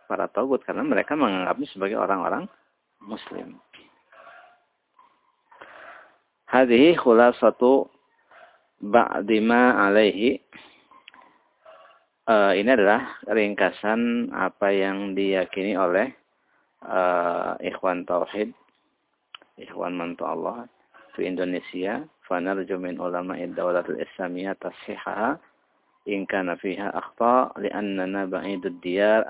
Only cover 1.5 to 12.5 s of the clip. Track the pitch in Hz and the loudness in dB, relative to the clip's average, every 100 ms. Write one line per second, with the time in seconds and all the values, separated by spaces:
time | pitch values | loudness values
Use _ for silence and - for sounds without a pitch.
1.5 | 90 147 - 98 110 104 - 117 104 190 | -4 -6 -6 -4 -2 0 0 -2 -4 -6
2.5 | - _ _ _ _ - 113 - - 50 | -14 _ _ _ _ -14 -14 -12 -14 -14
3.5 | - _ - - _ _ - - - - | -18 _ -20 -20 _ _ -20 -20 -20 -20
4.5 | _ _ _ _ _ 1047 _ _ _ _ | _ _ _ _ _ _ _ _ _ _
5.5 | - - - - - - _ _ _ - | -20 -20 -20 -20 -20 -20 _ _ _ 0
6.5 | 123 131 120 156 170 127 113 120 120 113 | 2 6 8 6 6 6 8 6 6 2
7.5 | - 123 135 - _ _ _ _ - - | 4 4 4 2 _ _ _ _ -20 -20
8.5 | _ _ _ 104 117 - - 104 110 110 | _ _ _ 2 4 4 0 0 2 4
9.5 | 120 123 104 101 101 107 90 120 - - | 4 4 4 4 6 4 4 0 -2 -8
10.5 | - - _ _ - - - - _ _ | -20 -20 _ _ -20 -20 -20 -20 _ _
11.5 | _ - - - _ _ _ - 110 98 | _ -20 -20 -20 _ _ _ 0 4 4